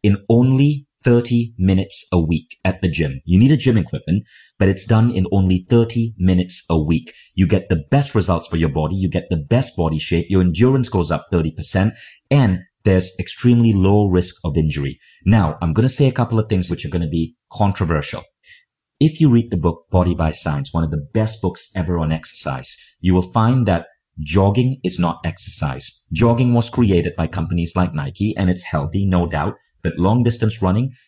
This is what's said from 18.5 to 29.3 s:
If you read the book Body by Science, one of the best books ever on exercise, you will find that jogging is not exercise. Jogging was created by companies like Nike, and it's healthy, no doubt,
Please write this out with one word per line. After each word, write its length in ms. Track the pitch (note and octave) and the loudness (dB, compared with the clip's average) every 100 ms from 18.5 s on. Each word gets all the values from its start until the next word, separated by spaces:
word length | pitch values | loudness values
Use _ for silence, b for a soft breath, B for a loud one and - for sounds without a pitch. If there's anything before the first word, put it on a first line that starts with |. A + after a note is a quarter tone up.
| b b _ _ - | b b _ _ -2
If 200 | D#3 D#3 | 0 2
you 100 | D#3 | 4
read 220 | A#2 A2+ | 4 2
the 60 | F2 | -2
book 280 | E2+ - _ | -2 -4 _
Body 240 | F#2 F2+ E2+ | 0 2 0
by 160 | D#2+ | -2
Science, 420 | - F2 D2 C#2 | -4 -6 -6 -4
one 120 | E2 D#2+ | -4 -2
of 60 | |
the 140 | D2+ C#2+ | -4 -4
best 280 | A2 A2 - | -4 -4 -4
books 280 | F#2 - - F#2+ | -6 -6 -8 -6
ever 220 | E2+ F2 | -4 -2
on 160 | D#2 | -2
exercise, 640 | D#2+ - - D2 C2 - - B _ | -4 -8 -12 -8 -8 -10 -18 B _
you 120 | F#2 | 0
will 200 | F2+ F2+ | 0 2
find 340 | A#2 A2+ B2+ G2+ | 0 2 2 2
that 200 | F2 - _ _ - | -2 -4 _ _ -14
jogging 580 | D2 F#2+ G2 G#2 B2+ C3+ - | -2 2 2 2 0 -2 -6
is 140 | - | -4
not 200 | E2+ - E2+ | -4 -4 -8
exercise. 800 | - - - D2 C2 - - - | -8 -12 -8 -8 -8 -14 -18 -8
Jogging 400 | E2 A#2 A#2 B2 | 0 0 2 2
was 160 | A#2+ A2+ | 0 0
created 440 | - A2 F2+ E2 - | 0 2 2 0 -4
by 100 | E2 | -4
companies 480 | E2+ D#2+ E2+ E2+ F#2 | -4 -4 -2 -2 -2
like 180 | F2+ | -2
Nike, 400 | D2+ C#2 - G#2 - | -4 -8 -4 -4 0
and 120 | F#2 | -2
it's 140 | F2+ | -2
healthy, 420 | - F2 F#2 G2 G2 | -4 -6 -4 -2 0
no 220 | F#2 | 0
doubt, 280 | E2+ | 0